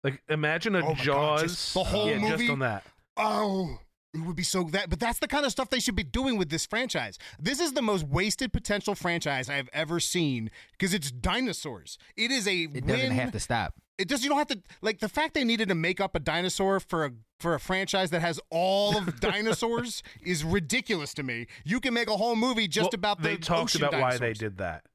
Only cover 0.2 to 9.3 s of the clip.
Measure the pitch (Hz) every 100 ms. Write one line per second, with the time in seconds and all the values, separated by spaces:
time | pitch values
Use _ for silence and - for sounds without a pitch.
0.2 | - 151 151 165 220 185 156 143 135 143
1.2 | 151 151 165 175 - 185 185 196 214 147
2.2 | 214 160 240 139 127 98 - _ _ -
3.2 | 220 208 208 190 175 - - _ _ 165
4.2 | 165 160 180 190 170 285 170 165 233 -
5.2 | 294 285 277 - 247 254 220 190 156 226
6.2 | 269 220 170 160 - 220 254 170 113 -
7.2 | - - 165 277 330 277 220 196 147 151
8.2 | 208 - 254 233 - 202 214 196 180 170
9.2 | 156